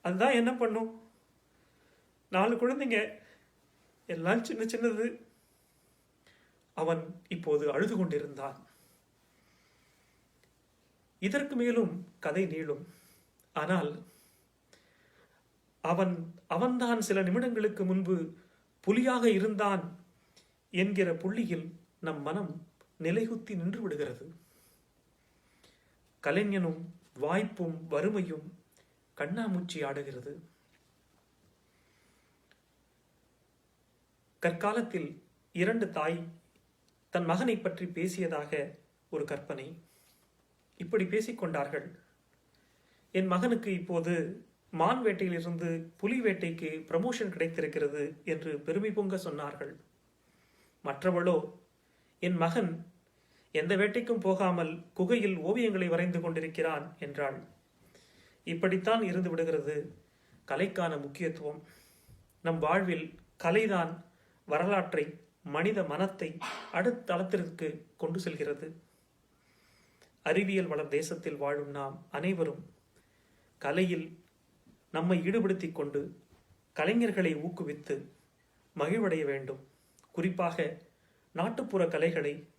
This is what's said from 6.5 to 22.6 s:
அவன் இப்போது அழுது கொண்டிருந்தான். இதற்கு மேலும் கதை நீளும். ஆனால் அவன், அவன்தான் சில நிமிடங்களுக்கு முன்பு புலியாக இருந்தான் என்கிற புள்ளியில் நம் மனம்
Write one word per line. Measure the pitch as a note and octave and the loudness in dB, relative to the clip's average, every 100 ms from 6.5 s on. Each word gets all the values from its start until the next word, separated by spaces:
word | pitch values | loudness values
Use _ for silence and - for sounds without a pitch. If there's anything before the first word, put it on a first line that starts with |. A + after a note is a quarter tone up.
| _ _ | _ _
அவன் | - D#3+ E3 E3 - - | -2 0 0 -2 -14 -10
இப்போது | E3+ D#3+ D3 D3 | -6 2 2 4
அழுது | C#3 G#3+ G#3 | 2 2 2
கொண்டிருந்தான். | E3+ C#3+ C#3+ C#3 C#3 - - _ _ _ _ _ _ _ _ _ _ _ _ _ _ _ _ _ _ _ _ _ _ _ _ _ | 0 0 -4 -8 -10 -10 -20 _ _ _ _ _ _ _ _ _ _ _ _ _ _ _ _ _ _ _ _ _ _ _ _ _
இதற்கு | G3 C#4 C#4+ B3 | 0 0 0 0
மேலும் | A#3+ A#3 F#3 F3 - _ | 2 4 2 -2 -12 _
கதை | D#3 E3 F#3 | -2 0 0
நீளும். | D#3 D#3+ C#3 - - - _ _ _ _ | -2 -4 -6 -8 -20 -20 _ _ _ _
ஆனால் | D#3 D#3 F#3 D3 - - _ _ _ _ _ _ - _ _ _ _ _ _ _ _ _ _ | -4 0 2 0 -6 -16 _ _ _ _ _ _ -20 _ _ _ _ _ _ _ _ _ _
அவன், | D#3+ F#3 F#3 E3+ - - _ | 0 4 2 0 -6 -14 _
அவன்தான் | E3+ B3+ B3 A#3+ A3+ | 2 2 2 2 0
சில | G3+ G3 | 2 2
நிமிடங்களுக்கு | F3+ G#3 B3 A3+ G#3 G#3 | 4 2 2 2 0 0
முன்பு | F#3 F#3 F3+ F3+ D#3+ - _ _ _ _ - | 0 2 2 0 0 -10 _ _ _ _ 2
புலியாக | A3 B3+ B3 | 4 4 6
இருந்தான் | A#3 G3 G#3+ G#3 G3+ F#3+ E3 - - _ _ - _ _ _ | 6 6 4 2 2 2 -2 -12 -20 _ _ -20 _ _ _
என்கிற | F3+ G3 G3 F3+ | 0 0 2 0
புள்ளியில் | E3 F#3+ A3+ - D#3+ D#3+ - _ _ | 0 -2 -2 -2 -2 -6 -14 _ _
நம் | D#3+ D3+ | -6 -4
மனம் | C#3+ F3+ F#3 - | -4 -4 -6 -10